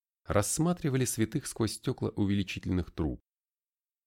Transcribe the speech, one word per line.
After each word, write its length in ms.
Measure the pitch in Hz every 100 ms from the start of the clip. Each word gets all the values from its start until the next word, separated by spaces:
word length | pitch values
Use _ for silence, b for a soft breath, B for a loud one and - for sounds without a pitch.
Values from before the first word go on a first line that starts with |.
| _ _
рассматривали 800 | - 101 104 - 160 175 156 135
святых 420 | 127 - 110 147 -
сквозь 280 | - 110
стёкла 360 | - - 123 107
увеличительных 800 | - 101 101 92 - 90 92 87
труб, 320 | - 80 62 _ _ _ _ _ _ _ _